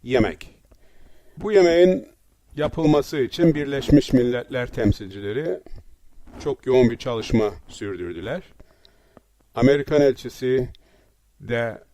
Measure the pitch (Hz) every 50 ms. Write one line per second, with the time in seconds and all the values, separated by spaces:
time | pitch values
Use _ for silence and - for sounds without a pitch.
0 | - 120 127 123 107 95 82 - - - _ _ _ _ - _ _ - _ -
1 | - - - - _ - _ - 180 208 214 196 180 170 170 170 180 185 185 -
2 | - - _ _ _ _ _ _ _ _ - 147 147 151 - - 165 151 151 147
3 | 135 - - 151 127 107 - - 170 165 156 147 147 139 139 139 127 - 151 143
4 | 131 - - 127 120 120 120 120 120 - - 127 123 120 - 131 113 104 101 -
5 | 104 95 92 101 101 101 107 131 156 - - - _ - - - - - - _
6 | _ - - - - - - - - 147 135 - - 131 127 131 123 117 117 113
7 | - 131 120 113 104 - - 110 107 104 104 - - - - - 107 101 95 87
8 | 90 87 87 82 87 110 139 180 - _ _ _ - _ _ _ _ _ _ _
9 | _ _ _ - _ _ _ _ _ _ _ 120 117 135 143 143 139 - 151 147
10 | 147 139 123 - - 123 - - 131 127 127 131 127 123 - _ _ _ _ _
11 | _ _ _ _ _ _ _ _ - - 120 117 117 113 107 - - _